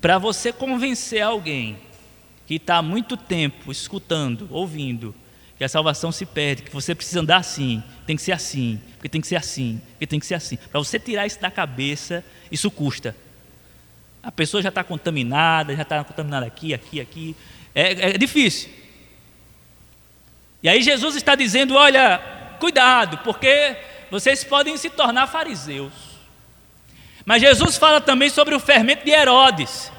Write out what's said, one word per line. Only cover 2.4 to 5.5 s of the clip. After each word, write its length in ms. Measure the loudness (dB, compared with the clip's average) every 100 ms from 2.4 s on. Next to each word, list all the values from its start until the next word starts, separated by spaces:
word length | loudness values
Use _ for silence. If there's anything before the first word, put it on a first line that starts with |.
| _
que 120 | -8
tá 180 | 0 0
há 60 |
muito 340 | 0 -4 -6 -10
tempo 560 | -6 -2 -2 -4 -14
escutando, 760 | -12 -12 -14 -6 -4 -4 -6 -8
ouvindo, 640 | -8 -8 -8 -8 -8 -10 -16 _ _ _